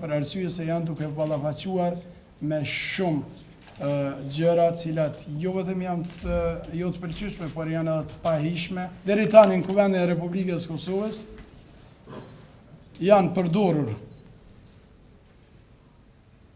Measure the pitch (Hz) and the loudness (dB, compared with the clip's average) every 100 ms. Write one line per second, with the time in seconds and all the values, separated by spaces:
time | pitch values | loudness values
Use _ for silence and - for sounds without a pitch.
0 | 165 147 143 196 180 170 160 170 165 147 | -2 -2 -2 -4 -4 -4 -2 -2 -2 -4
1 | 151 147 156 147 151 147 190 185 175 175 | -6 -2 -2 -2 -2 -4 -4 0 0 -2
2 | - - - - 147 156 139 - - - | -10 -20 -20 -8 -4 -2 -2 -4 -4 -2
3 | 185 147 120 - - - - - 143 143 | 0 0 -4 -12 -20 -20 -20 -8 -4 -2
4 | 139 139 139 143 170 170 170 170 165 160 | -2 -6 -8 0 4 6 4 4 -2 -2
5 | 151 - - 147 185 190 180 185 185 175 | -2 -4 -10 -6 -4 -2 -2 -4 -4 -4
6 | - - 175 175 170 165 - 165 180 - | -6 -8 -4 -2 0 -4 -6 -4 -4 -4
7 | 180 165 202 - 160 156 160 165 160 160 | -6 -8 -8 -8 -8 -6 -4 -2 0 -2
8 | 151 - 170 156 156 175 - 185 180 - | -4 -4 -2 0 0 -2 -4 -6 -8 -6
9 | 190 202 214 214 202 185 160 196 202 185 | 0 2 8 10 10 8 2 4 4 4
10 | 175 170 175 185 185 165 - 160 180 196 | 2 0 -2 -2 -2 -4 -4 -8 -4 -4
11 | 214 214 - - - - - - - - | -4 -6 -10 -18 -20 -20 -20 -20 -20 -20
12 | - - - - - - - - - - | -18 -16 -16 -20 -20 -20 -20 -20 -18 -2
13 | 180 202 175 190 175 180 196 151 123 107 | 6 6 6 2 2 4 4 2 0 -6
14 | - - - - - - - - - - | -12 -20 -20 -20 -20 -20 -20 -20 -20 -20
15 | - - - - - - - - - - | -20 -20 -20 -20 -20 -20 -20 -20 -20 -20
16 | - - - - - | -20 -20 -20 -20 -20